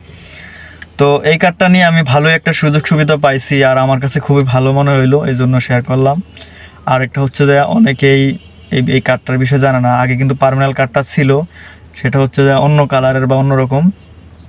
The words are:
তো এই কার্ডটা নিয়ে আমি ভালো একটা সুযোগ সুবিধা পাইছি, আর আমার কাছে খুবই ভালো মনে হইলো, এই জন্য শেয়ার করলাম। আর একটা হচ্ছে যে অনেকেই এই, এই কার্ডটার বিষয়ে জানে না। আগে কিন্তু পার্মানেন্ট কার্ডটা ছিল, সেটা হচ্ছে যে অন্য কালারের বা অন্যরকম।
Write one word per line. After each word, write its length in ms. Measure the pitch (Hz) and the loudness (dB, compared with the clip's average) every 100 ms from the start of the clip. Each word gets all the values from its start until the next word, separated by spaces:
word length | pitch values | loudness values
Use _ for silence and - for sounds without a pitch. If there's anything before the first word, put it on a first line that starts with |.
| - - - - - - - - - - | -20 -20 -20 -20 -20 -20 -20 -20 -14 -2
তো 240 | 143 143 | 0 2
এই 140 | 156 160 | 0 0
কার্ডটা 300 | 185 170 185 | 0 2 2
নিয়ে 160 | 185 175 | 4 2
আমি 160 | 165 | 0
ভালো 240 | 139 139 151 | 2 2 2
একটা 240 | 160 165 | 0 -2
সুযোগ 300 | 156 151 147 - | -2 0 0 0
সুবিধা 320 | 156 151 151 | 0 0 0
পাইছি, 460 | 147 135 - 143 | 0 0 -2 0
আর 140 | 135 131 | 2 2
আমার 220 | 131 131 | 0 0
কাছে 200 | 135 151 | -2 -4
খুবই 240 | - 143 | 0 0
ভালো 300 | 131 127 131 | 2 0 0
মনে 180 | 135 143 135 | 0 0 2
হইলো, 200 | 131 143 147 | 2 0 0
এই 100 | 127 | -2
জন্য 260 | 127 127 | 0 0
শেয়ার 200 | - 123 | 0 -2
করলাম। 380 | 123 131 135 156 - - - - - - - | -2 0 0 -2 -8 -16 -20 -20 -20 -12 -4
আর 140 | 131 | -2
একটা 200 | 127 139 | -2 -4
হচ্ছে 240 | 135 - 143 | -4 0 2
যে 140 | 139 | 2
অনেকেই 600 | 143 - 123 131 139 139 139 - - - - | 2 2 0 2 2 2 0 -4 -12 -20 -6
এই, 100 | 131 127 131 | -4 0 -2
এই 60 | |
কার্ডটার 360 | 127 127 - 127 | -2 -4 -4 -2
বিষয়ে 220 | 131 139 | 0 0
জানে 200 | 135 127 | 0 0
না। 100 | 123 123 | 0 0
আগে 200 | 127 123 | 0 -2
কিন্তু 200 | 135 139 | -2 0
পার্মানেন্ট 400 | 135 135 135 135 | 0 0 -2 -2
কার্ডটা 240 | 131 143 | -2 -2
ছিল, 380 | 135 - 135 139 170 - - - - | -2 0 0 0 -2 -12 -20 -20 -20
সেটা 260 | - 127 135 | -8 -4 -2
হচ্ছে 240 | 135 - 139 | 0 0 2
যে 80 | |
অন্য 340 | 135 139 151 143 | 2 2 2 0
কালারের 380 | 135 131 131 131 | 0 0 0 0
বা 80 | 131 | 0
অন্যরকম। 560 | 139 135 131 135 175 - - - - - | 0 0 0 0 0 -2 -12 -20 -20 -20